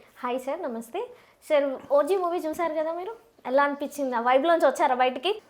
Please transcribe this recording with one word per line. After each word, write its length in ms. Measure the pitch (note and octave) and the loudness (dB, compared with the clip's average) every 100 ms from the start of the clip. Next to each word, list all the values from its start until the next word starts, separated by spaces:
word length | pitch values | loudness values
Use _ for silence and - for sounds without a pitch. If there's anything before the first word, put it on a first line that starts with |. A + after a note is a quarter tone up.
| - - | -20 -8
హాయ్ 140 | B3 B3+ | -4 -4
సార్, 240 | C4 E4 | -4 -6
నమస్తే 480 | D#4 A3+ A#3 F#4 A#4+ - _ _ - | -6 -8 -8 -8 -8 -12 _ _ 0
సార్. 440 | D4+ C#4 C4 - | 2 2 -4 0
ఓజీ 240 | C#4+ D4 G4 | 2 2 0
మూవీ 220 | F4 F4 | 0 -2
చూసారు 360 | D#4 D#4 E4 | -4 -2 -2
కదా 180 | D#4 D#4 | -2 -4
మీరు, 340 | E4+ F#4 A4+ _ _ B3 | -4 -8 -12 _ _ -2
ఎలా 160 | C4+ | 2
అనిపించింది? 540 | C#4+ C#4 C#4+ - C4+ A#3+ | 2 0 -6 -4 -4 0
ఆ 40 | |
వైబ్లోంచి 460 | A#3+ C4+ E4 E4 D4 | 4 4 4 4 4
వచ్చారా 280 | C4 D4 | 4 2
బయటికి? 480 | B3+ B3+ B3+ F4 G#4+ | 2 0 0 -4 -4